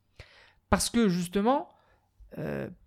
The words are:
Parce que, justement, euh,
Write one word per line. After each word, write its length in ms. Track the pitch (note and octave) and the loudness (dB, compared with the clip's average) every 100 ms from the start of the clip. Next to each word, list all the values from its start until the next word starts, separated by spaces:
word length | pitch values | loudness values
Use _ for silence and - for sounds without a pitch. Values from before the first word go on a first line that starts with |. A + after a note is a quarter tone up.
| _ - - - - _ _ | _ -20 -20 -20 -20 _ _
Parce 180 | F#3+ - | 0 2
que, 220 | A#3 A3 | 2 2
justement, 580 | F3 F3 G3 G#3+ C#4+ F4 _ _ _ _ _ - - | 2 -2 0 2 0 -2 _ _ _ _ _ -18 -10
euh, 320 | D3+ - C3+ F3+ | -8 -6 -8 -12